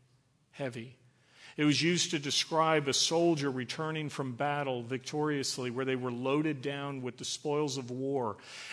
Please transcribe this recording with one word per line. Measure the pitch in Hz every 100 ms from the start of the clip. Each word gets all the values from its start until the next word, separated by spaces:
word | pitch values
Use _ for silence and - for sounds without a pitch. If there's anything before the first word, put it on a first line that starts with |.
| _ _ _ _ _
heavy. | - 135 120 127 - _ _ _ - - -
It |
was | 151 135
used | 160 175 -
to | 160
describe | 143 - - 160 160 156 139
a |
soldier | 127 - 165 170 160 139
returning | 127 123 - 156 156 151
from | - 135 120
battle | 143 147 139 123
victoriously, | 117 131 - 151 151 143 127 - 127
where | 120
they | 131 131
were | 127
loaded | 120 131 147 156 135
down | 131 143 143 139
with | 123 120
the |
spoils | 117 - 151 147 151 135
of | 120
war. | 123 135 139 117 98 - - -